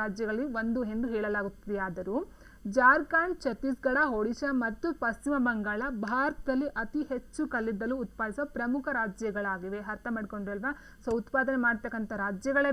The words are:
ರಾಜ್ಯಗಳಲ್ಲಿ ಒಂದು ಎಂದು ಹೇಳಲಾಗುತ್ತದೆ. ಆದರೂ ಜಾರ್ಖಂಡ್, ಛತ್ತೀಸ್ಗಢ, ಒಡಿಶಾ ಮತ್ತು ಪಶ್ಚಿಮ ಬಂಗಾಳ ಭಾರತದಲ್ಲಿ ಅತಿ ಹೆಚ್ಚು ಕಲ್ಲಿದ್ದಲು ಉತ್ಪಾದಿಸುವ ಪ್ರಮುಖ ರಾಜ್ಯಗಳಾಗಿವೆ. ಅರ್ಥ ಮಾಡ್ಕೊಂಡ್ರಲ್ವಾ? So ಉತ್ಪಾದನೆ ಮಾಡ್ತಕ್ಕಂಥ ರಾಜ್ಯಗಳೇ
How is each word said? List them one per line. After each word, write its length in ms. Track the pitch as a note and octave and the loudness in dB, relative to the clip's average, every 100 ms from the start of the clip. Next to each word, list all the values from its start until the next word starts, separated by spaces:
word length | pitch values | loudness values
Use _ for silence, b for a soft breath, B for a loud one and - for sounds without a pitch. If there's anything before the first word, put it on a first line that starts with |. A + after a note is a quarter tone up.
ರಾಜ್ಯಗಳಲ್ಲಿ 420 | G#3+ G3 A3 A3 C#4+ A3+ | -2 -2 -2 0 -2 -2
ಒಂದು 200 | A3+ A#3 A3 | 0 0 0
ಎಂದು 160 | A3 A#3+ | 0 0
ಹೇಳಲಾಗುತ್ತದೆ. 640 | A3 G#3 G#3 G3 G3 - G3+ F#3+ | 0 0 0 -2 -6 -4 -2 -2
ಆದರೂ 280 | F3+ F3+ A3 G4 B B B G3+ G#3+ | -4 -2 -2 -4 B B B -2 6
ಜಾರ್ಖಂಡ್, 580 | B3+ D4+ D4 E4 F4 - | 8 8 6 2 2 0
ಛತ್ತೀಸ್ಗಢ, 560 | C4+ - C4+ B3+ C4 C4 D4+ A3 | -2 -2 -2 0 2 4 2 2
ಒಡಿಶಾ 320 | G#3+ A#3 C#4+ C4 | 0 0 0 0
ಮತ್ತು 240 | A3+ A3 E4+ - | 0 -2 -4 -2
ಪಶ್ಚಿಮ 320 | A#3 A3 C#4+ C#4+ B3 | -2 -2 0 2 2
ಬಂಗಾಳ 340 | A3 G#3 G#3 C4+ A#3 G#3+ | 2 0 -2 -2 -4 -2
ಭಾರತದಲ್ಲಿ 600 | B3 C#4+ D4+ - C4 C#4+ - | 0 0 -2 -2 0 0 -4
ಅತಿ 200 | A3 D4 D4 | -4 -4 -4
ಹೆಚ್ಚು 320 | B3+ - - D#4 | -6 -6 -6 -2
ಕಲ್ಲಿದ್ದಲು 420 | B3+ A3 G3+ A3+ C4 | -2 -2 -2 -2 -2
ಉತ್ಪಾದಿಸುವ 400 | A#3 - A3 G#3 D4 - | -4 -4 -6 -4 -6 -4
ಪ್ರಮುಖ 280 | A#3+ C#4 C4+ C4 | -2 -2 -2 -2
ರಾಜ್ಯಗಳಾಗಿವೆ. 800 | A3 F#3 A3 G3+ G3+ F#3+ F#3 G3+ G#3 | -2 -2 -4 -2 -2 -2 -4 -6 -6
ಅರ್ಥ 140 | G#3 A#3+ A3+ | -8 -4 -4
ಮಾಡ್ಕೊಂಡ್ರಲ್ವಾ? 560 | G#3 G#3 G3+ G3+ B3 D4 B B | -4 -6 -6 -4 -4 -6 B B
So 60 | - A#3 | -2 -2
ಉತ್ಪಾದನೆ 380 | A3 C4 C4 C4+ A#3 | 0 0 2 4 4
ಮಾಡ್ತಕ್ಕಂಥ 460 | A3+ A#3+ A3+ G#3+ G#3+ | 2 -2 -4 -4 -2
ರಾಜ್ಯಗಳೇ 480 | G3+ G3 C4 C#4 C#4+ | -2 -2 2 4 4